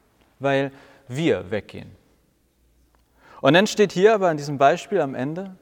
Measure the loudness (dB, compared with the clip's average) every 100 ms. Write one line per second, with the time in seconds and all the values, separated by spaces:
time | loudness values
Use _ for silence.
0 | _ _ _ _ -2 -2 -2 -8 -20 _
1 | -12 -4 -2 -2 -4 -8 -8 -18 -18 -20
2 | _ _ _ _ _ _ _ _ _ _
3 | _ _ _ -2 2 4 2 0 0 4
4 | 4 4 0 -2 -6 2 2 2 -4 -4
5 | -4 -4 -6 -8 -12 -18